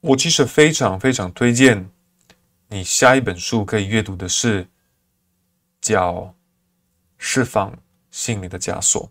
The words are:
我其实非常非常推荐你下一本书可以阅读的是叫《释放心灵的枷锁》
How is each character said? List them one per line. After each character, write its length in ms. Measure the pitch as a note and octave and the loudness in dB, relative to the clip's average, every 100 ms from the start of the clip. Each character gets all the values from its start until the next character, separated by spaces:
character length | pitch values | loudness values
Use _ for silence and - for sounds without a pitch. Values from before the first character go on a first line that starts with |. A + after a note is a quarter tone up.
我 160 | D#3+ C3+ | 2 2
其 140 | E3+ | 2
实 160 | - B2 | 2 2
非 260 | - D3+ | 4 4
常 260 | D#3 A#2 F#2+ | 4 -2 0
非 140 | C3 | -2
常 180 | B2+ F2+ | -2 -6
推 220 | - B2 | 0 0
荐 380 | A#2+ C3 G#2 F#2+ _ _ _ _ _ _ _ _ | 6 6 4 -4 _ _ _ _ _ _ _ _
你 140 | G2+ | -10
下 320 | F#2 - B2+ | -4 2 4
一 60 | C3 | 4
本 160 | A2 F2 | 0 -6
书 260 | - A#2 | -4 -4
可 160 | G2+ A2 | -2 -4
以 80 | G2 | 0
阅 160 | A2 | -2
读 140 | G#2 F#2 | -2 -8
的 100 | F#2 | -6
是 400 | - A#2+ G2+ F2+ _ _ _ _ _ _ _ _ _ _ _ | -2 0 -2 -6 _ _ _ _ _ _ _ _ _ _ _
叫 300 | - G#2 F2+ F2+ F#2+ _ _ _ _ _ _ _ _ _ | -2 0 0 -4 -12 _ _ _ _ _ _ _ _ _
《释 260 | - C3+ | -4 -2
放 340 | B2 G#2+ G2 - _ _ _ | 0 -2 -4 -10 _ _ _
心 300 | - - G#2+ | -10 -6 -6
灵 80 | F#2 | -8
的 100 | F#2 | -8
枷 220 | - E2 | -6 -2
锁》 220 | - - - | -2 -2 -6